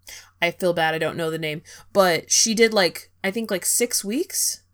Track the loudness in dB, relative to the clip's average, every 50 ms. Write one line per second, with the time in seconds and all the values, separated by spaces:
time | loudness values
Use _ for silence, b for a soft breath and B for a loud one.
0 | B B B B B B _ _ -2 -2 -2 0 0 0 0 2 0 0 0 0
1 | -2 -4 -4 -4 -4 -4 -4 -4 -6 -6 -6 -8 B B B B B B 2 4
2 | 4 4 4 0 0 0 2 2 2 2 4 4 4 4 6 4 2 2 0 -4
3 | -12 -20 _ _ -4 -4 -2 -2 -4 -2 -4 -2 -2 0 0 0 0 0 -2 -4
4 | -4 -2 -2 -2 -4 -4 -4 -2 -2 -2 -4 -6 _ _